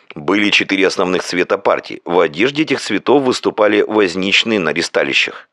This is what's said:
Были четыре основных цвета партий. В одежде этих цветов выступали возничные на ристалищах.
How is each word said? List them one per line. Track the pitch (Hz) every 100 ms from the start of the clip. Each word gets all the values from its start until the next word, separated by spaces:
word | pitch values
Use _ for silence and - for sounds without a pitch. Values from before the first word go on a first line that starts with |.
| _
Были | 80 73 104 104
четыре | - 98 95 92
основных | - 90 90
цвета | - 90 87 101
партий. | 123 73 - - 85
В | 87
одежде | 85 76 123 143
этих | 156 131
цветов | - 101 - 139
выступали | 127 - 98 98 107 104
возничные | - 107 95 90 98 92 113 107
на | 78
ристалищах. | 78 - - 73 65 - - -